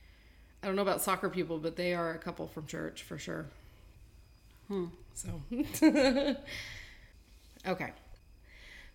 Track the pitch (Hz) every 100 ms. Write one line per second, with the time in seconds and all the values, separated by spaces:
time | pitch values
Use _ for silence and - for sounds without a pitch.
0 | - - - - - - 202 190 196 175
1 | 202 185 190 175 160 160 160 165 175 175
2 | 170 160 180 170 165 - 151 165 160 -
3 | - 160 - - 139 - - - - -
4 | - - - - - - - 196 170 -
5 | - - - 170 139 240 302 - 311 294
6 | 269 254 277 - - - - - - -
7 | - - - - - - 190 180 147 -
8 | - - - - - - - - -